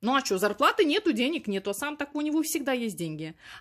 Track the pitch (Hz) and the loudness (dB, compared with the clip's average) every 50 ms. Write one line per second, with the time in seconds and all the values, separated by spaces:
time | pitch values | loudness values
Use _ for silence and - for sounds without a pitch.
0 | - 220 262 269 - - 202 185 185 208 208 - 269 349 466 - 403 294 294 403 | 0 2 2 2 2 2 0 2 2 0 2 4 4 2 6 6 4 4 4 2
1 | - 349 285 214 240 262 339 302 - - 202 190 190 202 202 - - 294 302 294 | 2 2 2 2 2 0 0 -2 -2 -2 -4 -2 -2 -4 -4 -4 -4 -6 -4 -6
2 | 294 294 - 294 302 302 294 320 302 311 - 339 269 269 269 254 240 226 185 151 | -8 -6 -4 -4 -2 0 0 0 0 0 -2 -4 0 0 0 0 0 -4 -4 -4
3 | 170 165 156 151 160 156 165 _ - - - - | -6 -6 -6 -6 -8 -10 -12 _ -20 -20 -20 -8